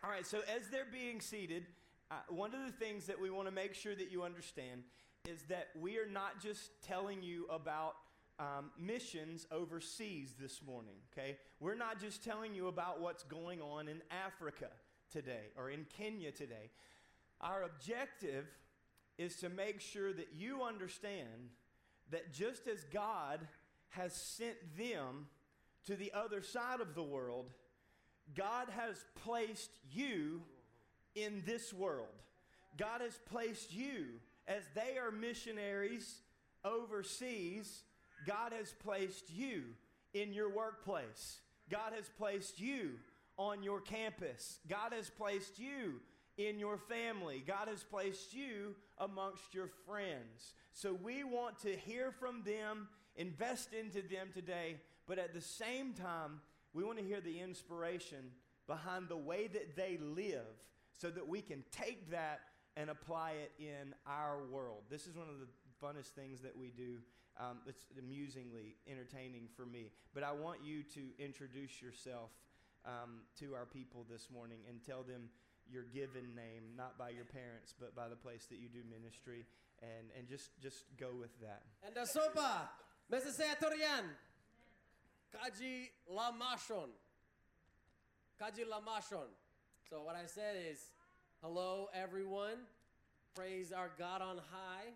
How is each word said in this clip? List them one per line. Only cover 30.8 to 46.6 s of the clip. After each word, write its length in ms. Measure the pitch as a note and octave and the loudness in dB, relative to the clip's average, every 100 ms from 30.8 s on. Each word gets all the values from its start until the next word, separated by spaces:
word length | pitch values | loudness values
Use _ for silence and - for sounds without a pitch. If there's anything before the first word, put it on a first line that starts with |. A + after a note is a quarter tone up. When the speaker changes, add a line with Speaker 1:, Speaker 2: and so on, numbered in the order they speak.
| - - - | -20 -20 -6
Speaker 1:
in 280 | G#3 G#3+ G#3 | 0 2 2
this 280 | F3 A#3 A3+ | 2 2 0
world. 340 | F#3 F#3+ C#3 G#2+ - - - - - - D3 | 2 4 4 0 -6 -18 -20 -20 -20 -16 -2
God 240 | G#3+ A#3+ | 0 2
has 160 | A#3+ A3 - | 0 -2 -2
placed 420 | A#3 A#3 A3 - | 2 2 2 -4
you, 340 | F3 C4+ B3+ C3+ A#2 - - - | 0 0 2 0 -4 -12 -10 0
as 140 | G3+ D#3 | 0 2
they 220 | D3+ A#3+ C4 | 0 2 4
are 140 | A#3 | 2
missionaries 1120 | G#3+ A#3 A#3 A#3 G#3+ G3+ G3+ G3+ A#3 - - - - - - | 2 0 0 -2 0 2 4 4 2 -4 -10 -16 -20 -20 0
overseas, 1160 | G3 A3+ A#3 G#3 F#3+ - B3+ A3+ E3+ G3+ G3+ - - - - - D3+ | 4 4 4 0 0 0 0 2 2 0 -4 -8 -14 -20 -20 -4 2
God 260 | G#3 A#3 | 2 2
has 200 | A3+ G3+ - | 0 -2 -2
placed 480 | G3 G3 F#3+ F#3 - | 2 4 4 0 -6
you 340 | E3 C4+ G3+ B2 A#2 - - _ | 0 2 2 0 -8 -16 -20 _
in 180 | G3+ G#3 | 2 2
your 160 | G3+ G#3+ | 4 4
workplace. 920 | G3+ A3 G#3+ F#3+ F3+ A#2 G#2+ - - - - - | 6 2 0 2 2 2 -4 -6 -8 -14 -20 -2
God 240 | G#3 A3 | 0 2
has 140 | A3 - - | 0 -4 2
placed 440 | G#3 G3 F#3+ - | 4 4 0 0
you 320 | A3 C#4 E3+ A#2+ - - - - | 2 4 2 0 -8 -20 -10 2
on 260 | G3+ G3+ | 4 4
your 180 | G3 G3+ | 2 2
campus. 800 | G3 A3 A3 - E3+ A#2+ - - D3+ | 2 2 2 2 -2 -2 -6 -8 0
God 240 | G3 A3+ | 2 4
has 180 | A3+ G3 | 2 -2
placed 480 | - G#3 G3+ F#3+ - | 2 4 4 2 -4
you 420 | B3+ C#4 G#3+ B2 - - - - | -2 2 2 0 -6 -20 -12 2
in 200 | G#3 | 2
your 200 | G#3 | 4